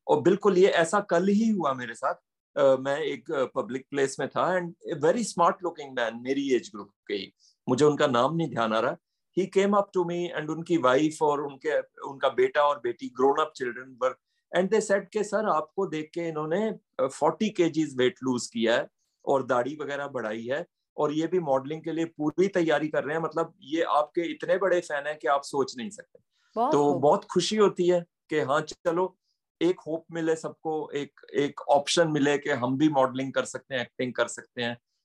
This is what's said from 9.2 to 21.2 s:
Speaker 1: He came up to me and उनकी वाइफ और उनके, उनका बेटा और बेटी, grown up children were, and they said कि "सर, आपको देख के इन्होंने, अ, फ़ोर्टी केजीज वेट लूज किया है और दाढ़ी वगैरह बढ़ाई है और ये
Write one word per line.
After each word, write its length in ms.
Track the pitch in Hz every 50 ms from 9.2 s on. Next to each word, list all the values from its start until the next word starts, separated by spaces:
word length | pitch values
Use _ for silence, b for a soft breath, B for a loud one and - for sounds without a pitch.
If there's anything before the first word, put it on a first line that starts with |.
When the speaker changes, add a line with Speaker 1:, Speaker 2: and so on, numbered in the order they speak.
| _ _ - 170
Speaker 1:
He 80 | 196 185 - 190
came 160 | 196 202 208
up 120 | 202 202 202 - 190
to 140 | 170 170
me 280 | 175 175 175 170 - 156
and 100 | 151 151
उनकी 280 | 156 160 160 - 170 156
वाइफ 440 | 127 127 127 139 151 156 151 -
और 200 | 160 147 147 143
उनके, 380 | 147 143 139 131 - 156 143 131
उनका 480 | 131 - _ - 123 143 135 135 139 135
बेटा 340 | 127 123 131 135 - 151 147
और 160 | 147 143 120
बेटी, 340 | 120 120 117 - 135 127 123 120
grown 240 | 131 139 139 156 156
up 40 | 151 - -
children 360 | 131 120 113 123 131 131 131 113 127
were, 100 | 131 120 _ _ _ _ _ _ - - 175
and 160 | 190 185 214
they 180 | 214 214 -
said 180 | 196 202 196 - -
कि 100 | 214 208
"सर, 260 | 214 202 214 220 202
आपको 380 | 160 156 156 - - - 196 165
देख 240 | 151 156 156 156 -
के 80 | 170
इन्होंने, 480 | 170 165 160 151 156 156 165 196 220 220
अ, 380 | 214 214 _ _ _ - 131 135
फ़ोर्टी 420 | - - 147 160 156 - 220 208
केजीज 480 | - - 175 160 147 156 156 143 131 123
वेट 180 | 127 123 - - 131
लूज 240 | 131 123 120 - -
किया 280 | - 117 110 110 117
है 120 | 131 156 - _ _ _ _ _ _ -
और 200 | - 143 131 127
दाढ़ी 320 | 120 131 123 123 135 156 151
वगैरह 260 | 143 131 143 139 143 139
बढ़ाई 360 | 135 127 110 107 110 117 117
है 220 | 117 135 156 175 - _ _ _ _ _ -
और 160 | 147 151 147
ये 140 | 156